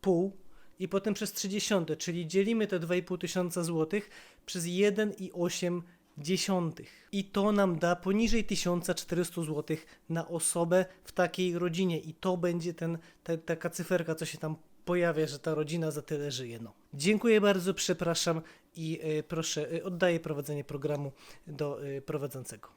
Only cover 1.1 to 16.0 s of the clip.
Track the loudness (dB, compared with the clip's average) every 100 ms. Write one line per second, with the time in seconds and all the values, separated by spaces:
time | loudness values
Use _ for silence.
1.1 | -2 -4 -4 -4 -2 0 0 0 -4 -4
2.1 | -4 0 2 2 2 2 0 0 -2 0
3.1 | -4 -2 0 0 0 -2 0 2 0 -4
4.1 | -16 -20 -20 -10 -6 -2 4 4 4 0
5.1 | -2 -8 -2 -2 0 -2 -2 -6 -20 _
6.1 | -12 -2 -2 2 2 0 -4 -14 -20 -6
7.1 | -4 -2 2 4 6 4 4 2 2 2
8.1 | 2 6 4 4 0 2 0 0 -4 0
9.1 | -2 0 -2 -4 -4 -2 -6 -6 -20 _
10.1 | -4 -2 -2 0 2 4 4 4 -4 -12
11.1 | 0 0 2 0 2 0 2 0 0 -4
12.1 | -4 -2 2 2 0 -2 -4 -4 -4 -8
13.1 | -20 -6 -4 -2 -4 -4 -6 0 0 0
14.1 | -4 -4 -6 -6 -6 -10 -16 -2 2 2
15.1 | 2 0 -2 -2 -2 0 0 -2 -4